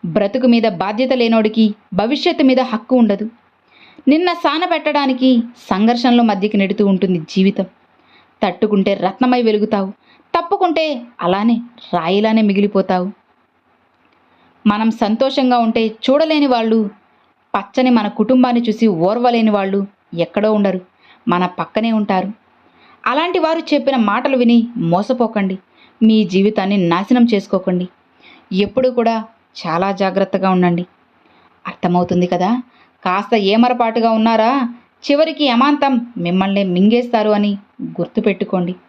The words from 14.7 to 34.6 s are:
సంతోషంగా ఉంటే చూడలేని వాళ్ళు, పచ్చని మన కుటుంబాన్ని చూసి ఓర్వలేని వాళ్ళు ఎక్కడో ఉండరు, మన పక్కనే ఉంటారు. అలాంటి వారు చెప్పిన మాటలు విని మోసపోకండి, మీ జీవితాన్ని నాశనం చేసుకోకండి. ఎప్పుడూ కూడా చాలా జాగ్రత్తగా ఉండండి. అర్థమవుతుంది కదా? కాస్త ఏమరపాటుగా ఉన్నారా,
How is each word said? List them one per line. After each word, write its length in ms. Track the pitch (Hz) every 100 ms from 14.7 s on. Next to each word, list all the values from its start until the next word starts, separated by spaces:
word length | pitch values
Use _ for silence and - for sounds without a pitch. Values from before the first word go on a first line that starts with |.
| 208 226
సంతోషంగా 680 | 220 208 226 269 269 254 247
ఉంటే 300 | 226 226 226
చూడలేని 600 | 220 - 277 320 311 285
వాళ్ళు, 420 | 247 226 226 208 - _ _ _ _ _ 202
పచ్చని 340 | 196 - 262
మన 180 | 240 208
కుటుంబాన్ని 540 | 202 214 262 247 240
చూసి 260 | 233 214 226
ఓర్వలేని 640 | 170 175 226 240 240 220
వాళ్ళు 360 | 208 196 196 196 _ _
ఎక్కడో 400 | 170 170 - 214
ఉండరు, 280 | 214 196 185 180 _ _ _ -
మన 180 | 175 180
పక్కనే 460 | - 170 - 226
ఉంటారు. 420 | 220 202 190 185 214 _ _ _ _ _ _ -
అలాంటి 340 | 262 339 359
వారు 200 | 320 330 320
చెప్పిన 220 | 294 247 269
మాటలు 420 | 208 208 277 262
విని 300 | 240 233 233 -
మోసపోకండి, 840 | 165 175 208 254 226 220 196 185 _ _ _ _
మీ 200 | 220 220
జీవితాన్ని 540 | 196 180 196 214 190 202
నాశనం 500 | 170 170 202 247 240
చేసుకోకండి. 560 | 214 190 185 185 180 180 _ _ _ - - _
ఎప్పుడూ 380 | 185 202 226 254
కూడా 340 | 240 226 226 214 _ _ - 175
చాలా 240 | 165 190
జాగ్రత్తగా 580 | 196 196 185 190 190 190
ఉండండి. 360 | 185 180 175 180 _ _ _ _ _ _ _ -
అర్థమవుతుంది 600 | - 180 180 175 180 180
కదా? 340 | 180 180 247 - _ _ _ 190
కాస్త 300 | 185 214 226
ఏమరపాటుగా 760 | 190 214 247 240 226 233 226
ఉన్నారా, 580 | 220 226 226 220 269